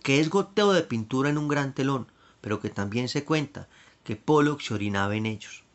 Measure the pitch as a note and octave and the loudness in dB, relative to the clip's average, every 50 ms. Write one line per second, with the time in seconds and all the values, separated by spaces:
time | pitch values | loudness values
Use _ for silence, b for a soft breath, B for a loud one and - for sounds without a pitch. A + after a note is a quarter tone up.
0 | - - C3+ C#3 D#3 D#3 E3 G3+ F#3+ F#3+ - G#3 G#3 G3+ F#3+ F3 - - B2 A2+ | -2 2 2 4 4 2 2 0 0 0 0 2 4 4 4 4 2 0 -2 -4
1 | A2 A2 C3 C3 C3+ C#3+ D3 D3+ D3 D3 C#3+ C#3+ C#3 C3+ C3 - C3 C3+ C#3 B2+ | -4 -2 -2 0 0 0 0 0 0 0 0 0 -2 -2 -2 -2 -2 0 -2 -2
2 | A2 b b b b b b b - G#2 G#2 G2+ - G#2 - - G2+ G2+ G2+ A#2+ | -4 b b b b b b b -6 -4 -4 -4 -4 -6 -4 -4 -4 -2 -2 -2
3 | B2+ A#2+ - D3 C#3+ - D#3 D#3 D3 - - C#3+ C#3 b b b b b b b | -4 -2 -4 -4 -2 -2 -2 -2 -2 -4 -8 -14 -16 b b b b b b b
4 | _ - A2 - - - D3+ D3+ D3 D3 D3 C#3+ - - A2+ G2+ G2+ G#2 G2+ G2 | _ -10 -10 -6 0 2 4 4 4 4 2 -2 -4 -4 -4 -2 -2 -2 0 0
5 | G2 G2+ G#2 G#2+ A2 A2 A2 G2+ - - - - - _ _ | 0 0 0 -2 -2 -4 -6 -8 -10 -16 -18 -20 -20 _ _